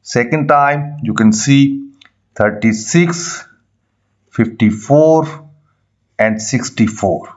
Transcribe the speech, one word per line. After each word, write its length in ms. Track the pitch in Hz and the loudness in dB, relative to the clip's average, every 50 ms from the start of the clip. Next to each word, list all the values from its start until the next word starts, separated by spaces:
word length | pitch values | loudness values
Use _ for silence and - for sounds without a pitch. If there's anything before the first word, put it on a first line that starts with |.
Second 480 | _ - - - 120 120 156 156 143 143 | _ -4 -4 -4 -2 -2 -2 -4 0 2
time 500 | 147 143 143 143 143 147 147 - - - | 2 2 4 2 0 -2 -6 -8 -10 -10
you 100 | - 113 | -8 -6
can 200 | 107 107 110 110 | -2 2 2 2
see 580 | 107 - - 139 139 139 139 139 139 - - - _ _ - _ _ _ _ _ _ | 2 2 2 2 4 4 4 2 0 -4 -10 -14 _ _ -20 _ _ _ _ _ _
thirty-six, 1120 | - 107 107 - - - 110 107 107 - - - 170 175 170 - - - - - - - _ _ _ _ _ _ _ _ _ _ _ _ _ _ _ _ _ | -2 0 0 0 0 -2 -2 -2 -2 -6 0 2 2 2 2 -2 -6 -8 -12 -12 -14 -16 _ _ _ _ _ _ _ _ _ _ _ _ _ _ _ _ _
fifty-four, 1200 | _ - 113 113 - - 113 107 107 - - - 139 151 156 160 160 160 147 - - - - - _ _ _ _ _ _ _ _ _ _ _ _ _ - | _ -2 -2 -2 0 0 0 0 0 -2 -2 0 2 4 4 4 4 2 0 -2 -10 -16 -20 -20 _ _ _ _ _ _ _ _ _ _ _ _ _ -2
and 220 | 110 110 110 110 | -2 -2 -2 -4
sixty-four. 920 | - - - 127 - - - - 113 101 - - - 95 85 - - - - | -6 -4 -4 -4 -4 -4 -2 0 0 0 0 -4 -4 -2 -2 -4 -8 -14 -20